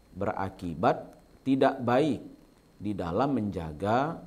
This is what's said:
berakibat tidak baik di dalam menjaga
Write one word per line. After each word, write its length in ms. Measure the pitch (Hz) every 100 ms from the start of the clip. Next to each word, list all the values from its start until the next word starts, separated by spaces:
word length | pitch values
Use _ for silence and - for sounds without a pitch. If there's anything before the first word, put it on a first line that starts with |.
| _ 90
berakibat 1040 | 98 - 98 - 87 78 120 160 - - - -
tidak 400 | 131 135 135 135
baik 400 | 117 123 156 101 - - - _ _ -
di 160 | 101 95
dalam 400 | 85 95 143 123
menjaga 800 | 104 87 80 76 98 120 156 170